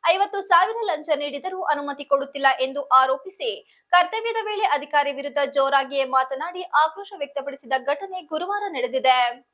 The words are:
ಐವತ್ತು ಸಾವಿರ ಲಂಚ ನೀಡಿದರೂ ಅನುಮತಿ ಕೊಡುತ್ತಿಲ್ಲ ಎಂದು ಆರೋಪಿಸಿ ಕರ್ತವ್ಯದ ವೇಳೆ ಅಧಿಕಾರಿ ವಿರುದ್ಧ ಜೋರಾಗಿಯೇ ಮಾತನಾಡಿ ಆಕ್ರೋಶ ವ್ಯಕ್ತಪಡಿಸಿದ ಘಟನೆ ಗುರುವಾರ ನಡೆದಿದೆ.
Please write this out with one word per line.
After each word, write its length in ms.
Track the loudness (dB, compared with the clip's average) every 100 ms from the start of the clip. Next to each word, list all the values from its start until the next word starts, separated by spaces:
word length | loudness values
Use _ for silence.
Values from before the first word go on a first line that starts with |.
| 4
ಐವತ್ತು 300 | 2 2 -2
ಸಾವಿರ 340 | 2 4 4 0 -4
ಲಂಚ 240 | -4 -2 -2
ನೀಡಿದರೂ 460 | -2 -6 -8 -6
ಅನುಮತಿ 420 | -2 -2 -2 -8
ಕೊಡುತ್ತಿಲ್ಲ 440 | 0 0 0 2 2 2
ಎಂದು 200 | -2 -4
ಆರೋಪಿಸಿ 1000 | 2 4 4 0 -4 -6 -6 -6 _ _ _
ಕರ್ತವ್ಯದ 540 | 2 4 -2 -4 -4 -4
ವೇಳೆ 180 | -2
ಅಧಿಕಾರಿ 480 | 0 0 0 0 0
ವಿರುದ್ಧ 260 | -4 -6 -2 -2
ಜೋರಾಗಿಯೇ 520 | 2 2 2 0 -2 0
ಮಾತನಾಡಿ 560 | 0 0 -4 -6 -8
ಆಕ್ರೋಶ 520 | 0 2 2 0 -14 -10
ವ್ಯಕ್ತಪಡಿಸಿದ 560 | -8 -6 -8 -10 -4 -2 0
ಘಟನೆ 340 | -2 -4 -10
ಗುರುವಾರ 420 | -6 -6 -4 -4 -4
ನಡೆದಿದೆ. 760 | -4 -2 2 4 4 2 -2 _